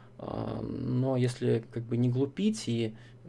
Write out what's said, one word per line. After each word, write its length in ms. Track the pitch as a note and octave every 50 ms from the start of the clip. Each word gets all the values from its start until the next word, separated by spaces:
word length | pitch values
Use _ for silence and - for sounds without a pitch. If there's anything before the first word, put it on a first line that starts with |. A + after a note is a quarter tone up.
| - - -
А, 460 | - - - - A2 A2+ A2 A2 A2 A2+
но 560 | A2+ - - A#2+ A#2+ B2+ B2 B2+ C3 C3 B2+
если 440 | B2 B2 B2 - B2+ B2 A#2+ A#2 A2+ - -
как 100 | A#2 A#2
бы 160 | A2+ A#2+ A#2
не 100 | B2 B2+
глупить 600 | A#2+ B2+ C#3 C#3 - - F#3+ G#3+ G#3+ A3 - -
и 260 | A#2 A#2 A2+ A2 A2 - - - - - -